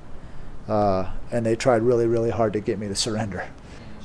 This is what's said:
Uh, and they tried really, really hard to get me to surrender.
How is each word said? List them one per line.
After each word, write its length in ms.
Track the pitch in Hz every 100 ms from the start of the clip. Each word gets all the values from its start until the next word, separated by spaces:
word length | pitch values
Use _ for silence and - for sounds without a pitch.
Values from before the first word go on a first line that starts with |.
| - - - - - - -
Uh, 440 | 107 104 92 92 - -
and 140 | 120
they 100 | 113
tried 280 | 113 135 117
really, 240 | 117 120 117
really 240 | 117 117
hard 240 | 113 110
to 60 | 107
get 180 | 101 101
me 100 | 104
to 60 |
surrender. 500 | 98 120 107 107 87 - - - - - -